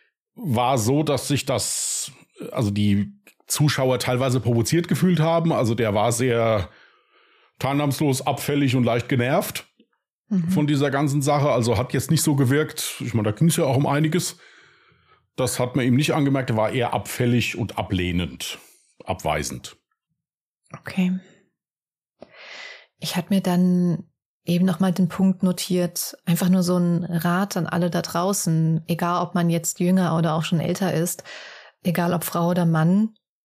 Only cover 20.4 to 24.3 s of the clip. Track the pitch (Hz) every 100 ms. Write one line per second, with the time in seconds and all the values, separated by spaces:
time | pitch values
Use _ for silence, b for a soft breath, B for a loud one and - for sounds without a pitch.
20.4 | _ _ _ - - - 185 185 - _
21.4 | _ _ _ _ _ _ _ _ B B
22.4 | B B B B B _ - 180 170 196
23.4 | 185 175 180 180 175 165 - _ _